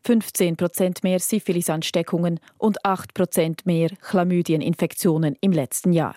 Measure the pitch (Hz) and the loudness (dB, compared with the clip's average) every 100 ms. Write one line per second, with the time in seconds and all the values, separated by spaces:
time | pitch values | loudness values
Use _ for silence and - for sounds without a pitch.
0 | - 233 - - 180 170 175 - 185 180 | 2 0 0 0 0 0 -2 0 -2 0
1 | 185 185 - 214 - 175 175 160 - 180 | 0 0 0 -2 0 -2 0 -4 -2 -4
2 | 165 170 175 165 - _ 220 196 202 185 | -2 -2 0 -2 -10 _ -2 0 -2 -2
3 | - - 180 - 165 165 185 165 165 196 | -4 -2 0 0 0 -2 -2 0 0 -2
4 | - 190 180 180 170 160 151 170 170 - | -2 0 2 2 2 0 0 -2 -2 0
5 | 185 156 156 139 196 170 127 - 185 165 | 0 2 0 0 0 0 -2 -2 2 2
6 | 127 | 0